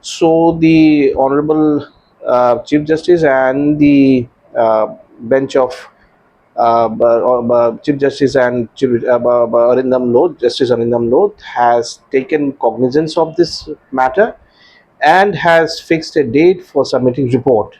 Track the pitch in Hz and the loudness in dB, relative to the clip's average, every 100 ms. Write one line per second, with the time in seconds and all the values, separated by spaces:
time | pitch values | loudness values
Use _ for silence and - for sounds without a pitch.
0 | - - 165 160 165 165 160 160 156 151 | -14 -2 0 2 2 2 2 4 4 4
1 | 135 - 135 143 151 156 151 147 - _ | 2 0 0 0 0 0 0 0 -6 _
2 | _ _ - 123 123 120 - 151 147 160 | _ _ -2 0 2 0 -2 -4 -2 -4
3 | 170 175 151 131 131 135 147 151 147 143 | 0 2 2 2 0 0 -2 2 2 4
4 | 135 131 120 _ _ - 113 110 107 - | 4 2 -2 _ _ -2 0 0 -2 -8
5 | - - 117 135 135 139 127 - - _ | -20 -18 -2 -2 0 -2 -2 -6 -20 _
6 | _ _ _ _ _ - 117 117 113 110 | _ _ _ _ _ -2 0 2 0 0
7 | 120 117 104 123 117 120 120 113 - 143 | 0 2 0 -2 0 0 0 -2 -6 -2
8 | 139 - 135 123 123 123 117 - 135 120 | -2 0 -2 0 0 -2 -6 -4 -2 0
9 | 127 120 120 123 117 117 120 123 127 127 | 0 0 2 0 0 2 2 0 0 -2
10 | 123 120 170 - 120 - 123 117 117 120 | 2 0 0 -2 -4 -2 -2 0 0 -2
11 | 117 135 202 - - 127 120 120 117 - | 0 0 0 -4 -12 -2 0 0 -2 -12
12 | _ 135 135 156 143 135 120 110 127 143 | _ -4 -2 -4 -4 -2 -4 -2 -2 0
13 | 160 - 160 156 165 - - 151 _ 131 | -2 -2 -4 -2 -4 -4 -14 -18 _ -2
14 | 131 - 226 - _ _ _ _ _ _ | -2 0 -2 -4 _ _ _ _ _ _
15 | 147 180 202 165 170 165 160 - - 165 | 2 2 2 0 0 2 0 -6 -4 -4
16 | 160 165 131 131 170 185 - 143 127 131 | -2 -4 0 2 2 0 -4 -4 -2 0
17 | 127 123 131 123 135 113 - - | -2 -2 -2 -2 0 -2 -2 -12